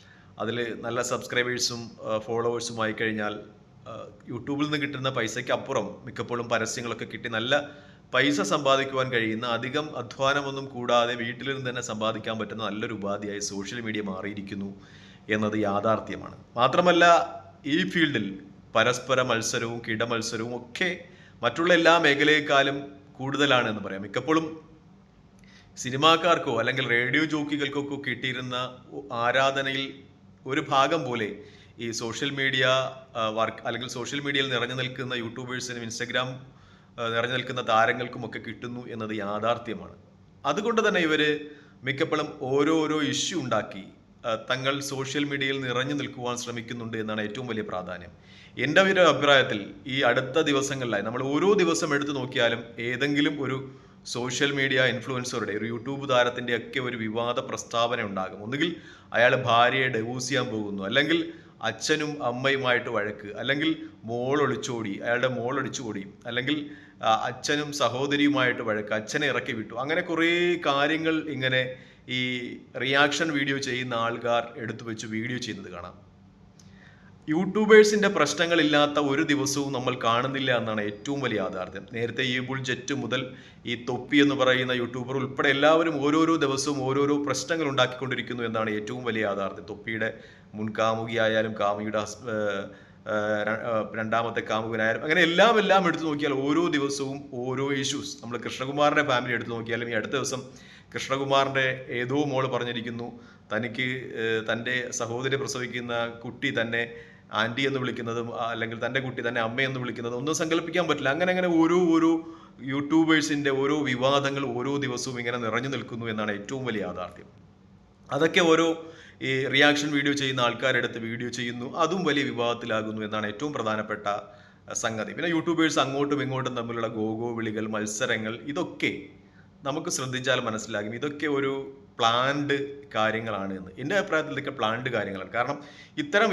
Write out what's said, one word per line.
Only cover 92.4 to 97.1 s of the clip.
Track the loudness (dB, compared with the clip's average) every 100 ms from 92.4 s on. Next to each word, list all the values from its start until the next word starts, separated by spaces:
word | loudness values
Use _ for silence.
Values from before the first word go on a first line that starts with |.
| -2 -2 -6 -12 -20 -16 -4
ഏ, | -2 0 0 0
ര-, | -2 -2
ഏ, | -2 -2 -4
രണ്ടാമത്തെ | -2 0 0 -2 -2
കാമുകനായാലും | -2 -2 0 0 0 0
അങ്ങനെ | 4 4
എല്ലാം | 6 6 6
എല്ലാം | 6 4 4
എടുത്തു | 0 -2
നോക്കിയാൽ | -2 0 0 2
ഓരോ | 2 2 2
ദിവസവും | 0 -2 -6